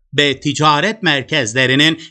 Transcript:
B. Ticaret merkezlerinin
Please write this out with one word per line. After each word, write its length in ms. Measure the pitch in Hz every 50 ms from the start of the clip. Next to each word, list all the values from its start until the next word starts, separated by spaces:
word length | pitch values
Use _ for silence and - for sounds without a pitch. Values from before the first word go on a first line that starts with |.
| _ _ -
B. 280 | 135 147 143 135 135
Ticaret 600 | - 147 139 117 151 156 147 147 156 202 220 110 -
merkezlerinin 1000 | 170 147 139 120 - 156 156 135 151 113 131 131 123 127 139 147 160 165 160 - -